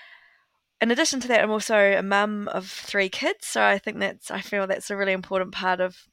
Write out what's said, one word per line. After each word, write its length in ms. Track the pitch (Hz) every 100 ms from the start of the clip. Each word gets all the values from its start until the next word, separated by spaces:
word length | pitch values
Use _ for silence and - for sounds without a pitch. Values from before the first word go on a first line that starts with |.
| - - _ _ _ _ _ _
in 100 | 226
addition 260 | 240 320 269
to 100 | 247
that, 140 | 233
I'm 80 | 214
also 260 | 214 202 220
a 260 | 202 196
mum 440 | 196 202 208 208 208
of 200 | 185 190
three 400 | - - 202 190
kids. 380 | - 285 403 -
So 160 | 233
I 160 | 208 202
think 200 | - 214
that's, 320 | 196 - -
I 100 | -
feel 280 | - 202 190
that's 220 | 190 -
a 60 | 202
really 160 | 196
important 400 | 190 185 190 185
part 280 | - 185 180
of 160 | 185 185 -